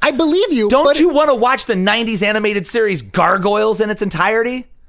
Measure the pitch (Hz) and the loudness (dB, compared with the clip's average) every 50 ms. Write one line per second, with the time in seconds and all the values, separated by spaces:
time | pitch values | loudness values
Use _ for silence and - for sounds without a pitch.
0 | 226 302 277 247 330 302 330 370 440 392 302 233 214 202 247 277 302 277 294 294 | -2 -2 0 0 0 2 2 2 0 0 0 0 2 2 4 4 4 4 4 4
1 | 320 349 277 294 302 302 262 220 233 247 269 254 - - 214 185 185 208 208 233 | 2 2 4 2 2 2 2 2 0 0 0 -2 -2 -2 -2 0 0 0 0 0
2 | 233 233 220 180 208 208 214 214 214 214 208 202 170 - - 233 220 202 185 139 | -2 -4 -4 -2 -2 0 0 0 -2 -2 -2 -4 -4 -4 -2 -2 0 0 -2 -4
3 | 107 98 - 180 165 175 196 190 175 202 208 214 214 220 208 185 220 208 208 - | -8 -4 -2 0 2 2 0 0 0 0 0 0 0 0 0 0 -2 -2 -4 -4
4 | 208 190 - 156 180 208 220 226 226 247 254 254 247 - - - - | -4 -4 -2 -2 0 0 0 0 -2 -2 -4 -8 -10 -14 -20 -20 -20